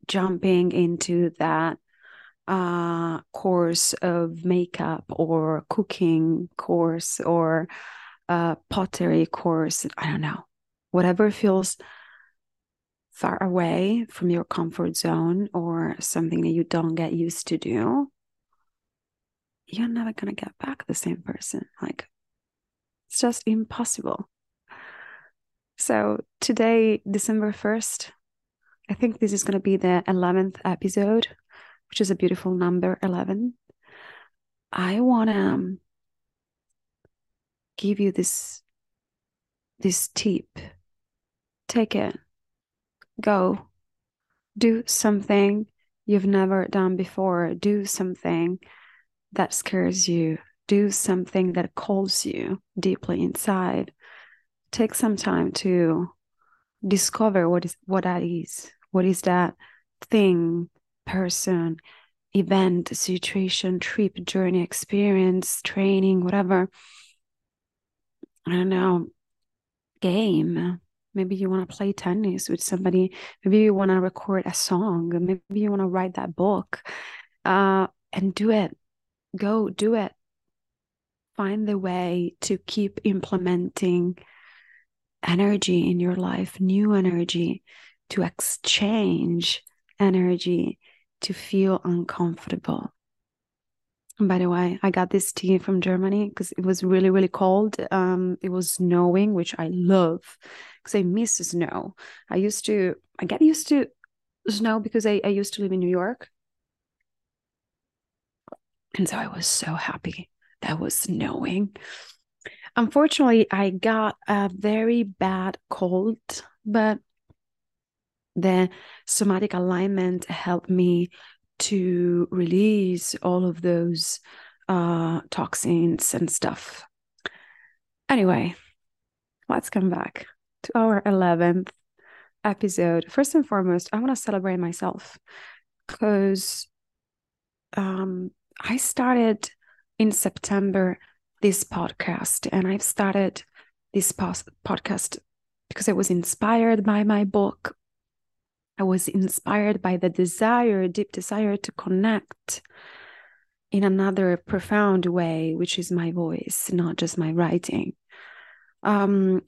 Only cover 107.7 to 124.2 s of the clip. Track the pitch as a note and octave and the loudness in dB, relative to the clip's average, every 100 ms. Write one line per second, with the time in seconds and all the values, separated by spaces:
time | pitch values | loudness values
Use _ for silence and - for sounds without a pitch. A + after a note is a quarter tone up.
107.7 | _ _ _ _ _ _ _ - - _ | _ _ _ _ _ _ _ -20 -20 _
108.7 | _ _ - F#3 G#3 A3 - E3+ - - | _ _ -4 -2 -2 -8 -6 -2 -2 -4
109.7 | E3 - - - - F3 _ _ - - | -6 -6 -8 -10 -12 -16 _ _ -10 -6
110.7 | D#3 - - - F3+ - - - F3+ G3+ | -4 -4 -4 -2 -4 -4 -4 -4 -2 -4
111.7 | - - - - - _ _ - - - | -6 -20 -20 -20 -20 _ _ -20 -20 -6
112.7 | - A3+ C#4+ D4+ - C4 A3+ G#3+ F#3+ G3+ | 0 2 4 4 4 6 6 4 2 -2
113.7 | F#3 A3 A3 G#3+ - - G3+ G3+ F#3 G#3 | 0 -2 0 -2 -4 -2 0 0 -2 -2
114.7 | G#3+ A3+ A#3+ G#3 F#3+ F#3+ F#3+ F#3 - - | 0 2 0 0 -2 -2 -2 -4 -6 -10
115.7 | - F#3 F#3 G#3 A3+ - - - _ A3 | -4 0 0 0 -4 -8 -14 -14 _ -2
116.7 | G#3+ G#3+ G#3+ _ _ _ _ _ _ _ | 2 2 0 _ _ _ _ _ _ _
117.7 | _ _ _ _ _ _ - F#3 F#3 F#3 | _ _ _ _ _ _ 0 2 4 2
118.7 | - - - - - G#3+ F#3 G3+ F3+ F3+ | -2 -20 -16 -4 0 2 2 0 -2 0
119.7 | F3+ F#3+ G3 F#3 F3+ - E3 - F3 - | 0 0 0 0 -2 -4 -8 -2 -2 0
120.7 | F#3 F3+ F3 F3+ - - _ _ - - | 4 4 4 0 -6 -20 _ _ -6 -2
121.7 | G3+ F3+ F3 F3 F3 F3 F3+ E3+ F3+ G#3+ | 0 0 2 2 2 0 0 2 4 4
122.7 | G#3+ F#3+ F3 - - - F3+ F3+ E3 F3 | 4 2 0 -4 -4 0 2 0 0 0
123.7 | F3 E3+ E3 - - | 2 0 -2 -4 -8